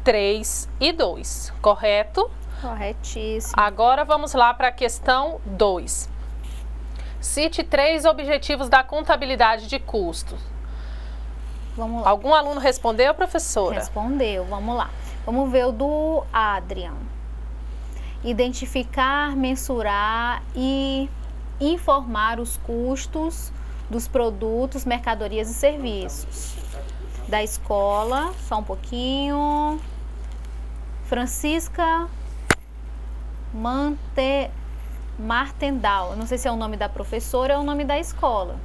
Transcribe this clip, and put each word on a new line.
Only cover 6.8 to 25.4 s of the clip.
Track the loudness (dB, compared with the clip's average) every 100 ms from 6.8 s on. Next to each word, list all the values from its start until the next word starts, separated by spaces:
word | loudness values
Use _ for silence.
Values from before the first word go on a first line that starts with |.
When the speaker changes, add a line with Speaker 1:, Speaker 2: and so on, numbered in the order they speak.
| -8 -8 -8 -6
Speaker 1:
Cite | -4 0 0 0
três | 2 4 4 6 4
objetivos | 4 2 0 0 -2 6
da | 6
contabilidade | 6 -2 2 2 2 6 6 6 -2
de | -4
custos. | -2 -2 -2 -4 -8 -8 -8 -10 -8 -8 -8 -8 -8 -8 -8 -8 -8 -8 -8 -6
Speaker 2:
Vamos | -4 2
lá. | 4
Speaker 1:
Algum | 4 6 6
aluno | 6 2
respondeu, | 2 4 0 6 6 6
professora? | 2 0 0 2 2 0
Speaker 2:
Respondeu, | -2 -2 0 2 2 0 -2
vamos | -4 -2 -2
lá. | -2 -4 -8 -6 -2
Vamos | 2 4
ver | 4 4
o |
do | 2 0 2 2 0 2
Adrian. | 2 2 0 -4 -6 -6 -8 -8 -10 -10 -8 -8 -8 -8 -8 -8 -8 -8 -6
Identificar, | -4 2 2 0 -2 -2 -2 2 4 4 2 2
mensurar | 0 0 -2 0 2 2 2 0 0 -2 -4 -2
e | 0 0 0 -2 -2 -6 -8 -8 -8 -2
informar | 0 2 4 2 2 0 0 0
os | -4 -6
custos | -4 -2 0 -2 -2 -2 -2 -4 -8 -8 -8 -8 -6
dos | -4 0
produtos, | 2 2 0 -2 0 0 -2 -2
mercadorias | -2 0 -2 -2 -2